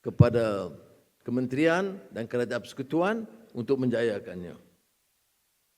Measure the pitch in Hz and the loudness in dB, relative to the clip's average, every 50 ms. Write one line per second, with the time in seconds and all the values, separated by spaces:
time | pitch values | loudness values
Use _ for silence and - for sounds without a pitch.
0 | _ 123 95 - 120 120 113 120 113 110 104 98 92 90 - - - - - _ | _ -10 6 8 8 8 8 4 2 2 0 -2 -4 -6 -10 -14 -20 -20 -20 _
1 | _ _ _ _ _ - 120 127 127 123 131 135 156 165 165 180 202 196 190 196 | _ _ _ _ _ -4 -2 -2 -2 -2 0 2 2 4 4 2 0 -4 -6 -10
2 | - - - 104 113 117 - 123 120 107 123 120 101 - - - 135 131 - 160 | -16 -12 -10 -10 -8 -4 -4 -4 -2 -2 -4 -6 -6 -8 -12 -12 -10 -4 0 0
3 | 175 196 226 233 220 - - - - - - 120 117 113 139 131 131 127 113 113 | 0 0 0 -2 -6 -10 -16 -20 -20 -14 -10 -8 -2 -2 0 0 2 0 0 0
4 | 120 117 104 101 101 - 90 90 90 85 73 - - _ _ _ _ _ _ _ | 0 0 -2 -4 -8 -10 -12 -12 -12 -12 -14 -16 -20 _ _ _ _ _ _ _
5 | _ _ _ _ _ _ _ _ _ _ _ _ _ _ _ | _ _ _ _ _ _ _ _ _ _ _ _ _ _ _